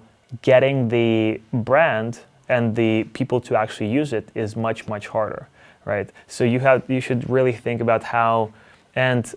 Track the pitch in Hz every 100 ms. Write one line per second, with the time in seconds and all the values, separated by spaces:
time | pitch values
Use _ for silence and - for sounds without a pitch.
0 | - _ _ 120 - 127 131 139 117 117
1 | 117 113 110 110 - 127 110 135 160 110
2 | 113 117 - _ - 127 117 110 113 110
3 | 110 - 127 127 - 117 113 - 107 127
4 | 151 110 104 - 110 107 113 113 - 107
5 | - 117 107 - - _ - _ - 101
6 | 101 - - - 123 127 135 127 - 131
7 | - 123 123 127 127 113 - 117 117 113
8 | - 120 113 113 107 - - _ _ -
9 | 131 123 113